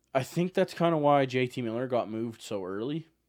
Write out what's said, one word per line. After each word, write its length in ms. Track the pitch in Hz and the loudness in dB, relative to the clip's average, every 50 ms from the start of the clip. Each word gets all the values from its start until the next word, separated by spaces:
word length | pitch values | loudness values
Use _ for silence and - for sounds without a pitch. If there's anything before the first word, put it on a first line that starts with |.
| _ _ - | _ _ -2
I 120 | 135 123 | -2 -2
think 280 | - - 165 175 185 - | 0 -2 -2 -2 0 2
that's 220 | 196 185 185 - | 0 0 0 0
kinda 220 | - 170 170 170 156 | 0 2 2 2 4
why 280 | 147 143 143 143 135 | 4 6 6 6 4
J 200 | 127 123 127 127 | 2 2 0 0
T 160 | 123 - 135 123 | 0 -2 -4 -4
Miller 240 | 110 110 120 131 | -4 -4 -4 -2
got 240 | 127 127 117 92 98 | 0 0 0 0 -2
moved 320 | 110 110 117 120 110 - - | -4 -4 -4 -6 -6 -10 -10
so 220 | - 110 101 92 | -8 -6 -6 -4
early. 420 | 90 95 104 113 139 147 165 156 - _ _ _ | -6 -6 -6 -4 -4 -4 -6 -8 -10 _ _ _